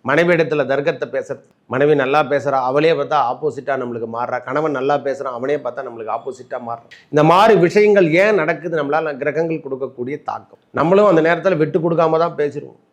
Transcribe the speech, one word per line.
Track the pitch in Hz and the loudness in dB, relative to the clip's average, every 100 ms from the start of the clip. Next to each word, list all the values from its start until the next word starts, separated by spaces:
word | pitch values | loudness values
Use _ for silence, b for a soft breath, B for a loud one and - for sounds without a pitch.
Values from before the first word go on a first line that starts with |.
மனைவி | 120 147 175 | 2 2 2
இடத்துல | 170 165 151 131 | 2 0 0 0
தர்க்கத்தை | 135 147 139 135 | 0 -2 -4 -6
பேசுறது, | 131 120 127 _ _ _ | -8 -8 -12 _ _ _
மனைவி | 120 147 | 0 2
நல்லா | 147 131 147 | 2 2 2
பேசுறா, | 135 143 131 135 127 | 2 0 0 -2 0
அவளே | 139 156 | 2 2
பார்த்தா | 151 139 151 123 | 0 0 0 0
ஆப்போசிட்டா | 127 151 123 127 135 | -2 -6 -6 -6 -4
நம்மளுக்கு | 123 117 113 | -4 -8 -8
மாறுறா, | 117 123 123 | -6 -6 -6
கணவன் | 127 139 156 | -4 -2 -2
நல்லா | 139 135 147 | -2 -2 -2
பேசுறான், | 131 135 135 120 | -2 -6 -6 -6
அவனே | 131 143 | -4 -4
பார்த்தா | 127 117 | -4 -10
நம்மளுக்கு | 131 113 110 113 | -12 -12 -8 -6
ஆப்போசிட்டா | 135 123 123 127 117 | -8 -14 -12 -12 -10
மாறுறான். | 117 _ - | -12 _ -20
இந்த | _ 147 | _ 2
மாதிரி | 156 175 226 202 | 6 6 6 6
விஷயங்கள் | 165 214 214 202 175 | 4 4 4 6 4
ஏன் | 160 208 | 4 2
நடக்குது? | 208 156 160 175 165 | 2 0 -4 -4 -4
நம்மளால | 139 151 160 139 | -2 -2 -2 -4
கிரகங்கள் | 143 143 165 160 135 | -4 -4 -4 -4 -8
கொடுக்கக்கூடிய | 131 131 127 123 143 | -8 -8 -8 -10 -8
தாக்கம். | - 107 104 - _ | -8 -10 -14 -20 _
நம்மளும் | - 151 196 208 165 | -2 2 4 6 4
அந்த | |
நேரத்துல | 160 170 180 170 | 2 0 0 0
விட்டு | 151 175 | 0 0
கொடுக்காம | 165 165 165 160 | 0 0 0 0
தான் | 165 156 | -2 -2
பேசிடுவோம். | 147 139 135 117 _ | -6 -6 -14 -20 _